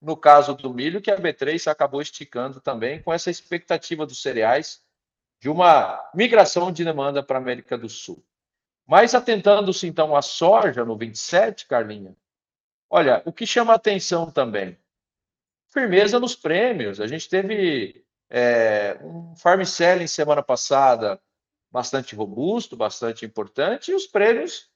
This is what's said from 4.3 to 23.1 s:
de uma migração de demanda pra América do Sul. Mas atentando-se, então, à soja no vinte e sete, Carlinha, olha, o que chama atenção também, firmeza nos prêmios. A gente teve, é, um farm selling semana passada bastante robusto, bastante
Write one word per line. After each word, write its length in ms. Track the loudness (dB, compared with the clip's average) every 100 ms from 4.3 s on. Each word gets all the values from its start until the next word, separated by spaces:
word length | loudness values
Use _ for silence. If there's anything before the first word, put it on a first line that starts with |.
| -2 2 0 -2 -16 _ _ _ _ _ _
de 80 | -6
uma 600 | 4 6 6 4 -6 -12
migração 560 | -4 2 6 6 4 -4
de 140 | -4
demanda 380 | -4 -4 -4 -4
pra 160 | -4 -6
América 380 | -4 -8 -8 -10
do 120 | -10
Sul. 340 | -16 -18 -20 _ _ _ _ _ _ _
Mas 280 | 6 6
atentando-se, 720 | 2 0 0 4 4 2 -4 -6
então, 300 | -2 0 2
à 40 |
soja 600 | 0 0 4 4 4 -2
no 120 | -6 -6
vinte 180 | -10
e 40 | -12
sete, 480 | -2 0 0 -2 -4
Carlinha, 500 | -4 -4 -10 -18 -20 _ _ _ _ _ _ _
olha, 320 | 2 4 2
o 80 | 0
que 140 | -10 -4
chama 260 | -2 2
atenção 580 | 2 2 -2 -4 -4 -4
também, 460 | -4 -4 -4 -8 -12 _ _ _ _ _ _ _ _ _
firmeza 460 | -4 2 4 4 2
nos 160 | -2
prêmios. 680 | -6 -4 0 0 -2 -6 -6
A 60 | -8
gente 220 | -8 -4
teve, 760 | -2 -2 -2 -2 -2 -6 -12 _ _ _
é, 680 | -2 2 2 2 0 -2 -6
um 360 | -12 -16 -18 -2
farm 280 | 2 2
selling 440 | 0 0 2 2 0
semana 340 | -4 0 0
passada 760 | 0 -4 0 4 4 4 0 -6 _ _ _ _ _
bastante 460 | -8 -6 -6 -8 -10
robusto, 600 | -10 -6 -4 -4 -6 -6
bastante 480 | -6 -4 -8